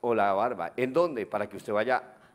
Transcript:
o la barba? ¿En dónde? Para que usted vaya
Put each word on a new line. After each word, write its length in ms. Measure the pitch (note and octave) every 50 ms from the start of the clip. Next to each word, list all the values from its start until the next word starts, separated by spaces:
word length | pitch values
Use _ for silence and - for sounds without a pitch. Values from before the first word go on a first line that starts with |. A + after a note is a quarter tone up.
o 120 | - A#2+ A#2
la 200 | A2 G2+ G2+ F#2+
barba? 400 | G2 A2 B2+ A#2+ F2+ E2 E2 -
¿En 160 | - B2+ C3
dónde? 340 | C3 D#3+ F3 E3+ C#3+ A2+ G2
Para 220 | - - G#2 G#2 G#2
que 100 | - F#2
usted 160 | - - G#2
vaya 300 | G#2 A2 B2 B2+ - - - - - - -